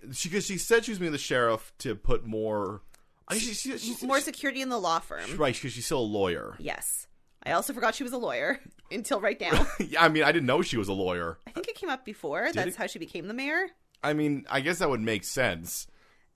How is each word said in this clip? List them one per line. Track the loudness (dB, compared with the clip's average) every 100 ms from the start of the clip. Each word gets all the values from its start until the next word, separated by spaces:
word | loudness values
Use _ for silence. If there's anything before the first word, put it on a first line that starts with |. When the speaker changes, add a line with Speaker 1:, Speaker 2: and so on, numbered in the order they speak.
| -8
Speaker 1:
she, | -6 -2
'cause | -2 -2
she | -4
said | 4 4 4
she |
was | -2
meeting | -4
the | -4
sheriff | 0 2 4 2 -4 -10
to | -6
put | 0 4 4
more, | 2 -2 -2 0 -2 -6 -12 -20 _ _ -6
I, | -4
she, | -2
she, | -4 -6 -6
she, | -6 -6 0
Speaker 2:
More | 2
Speaker 1:
she, |
Speaker 2:
security | 0 -2 -4 -2
in | -2
the | -2
law | 2 0
firm. | 0 -8 -8 0
Speaker 1:
Right, | 0 0
'cause | -4
she's | -6
still | -2 0
a |
lawyer. | 0 2 2 2 -4 -8
Speaker 2:
Yes. | -8 -6 -4 -6 -8 -18 _ _
I | -2
also | 0 0
forgot | 0 -2 0
she |
was | -4
a | -4
lawyer | -2 0 0 -2 -6 -20
<laughs> | -10
until | -8 -2 0
right | 0 0
now. | 2 6 4
Speaker 1:
<laughs> | 2
Yeah, | 0 6
I | 6
mean, | 8
I | 6
didn't | 6 4
know | 4
she | 2 0
was | 0
a |
lawyer. | 0 0 0 -2 -6 -10
Speaker 2:
I |
think | -8 -8
it |
came | -6 -6
up | -6
before. | -8 -10 -6 -2 -2
Speaker 1:
Did |
Speaker 2:
That's | 0 -2
Speaker 1:
it? | -2
Speaker 2:
how | -6
she | -6
became | -10 -8 -8
the |
mayor. | -6 -2 -2 -2 -6 _ _
Speaker 1:
I | 0
mean, | 2 2 0 0
I | 0
guess | 0 2
that | 2
would | 2
make | 2 0
sense. | -2 0 2 0 -4 -10 -10 -16 _ _ _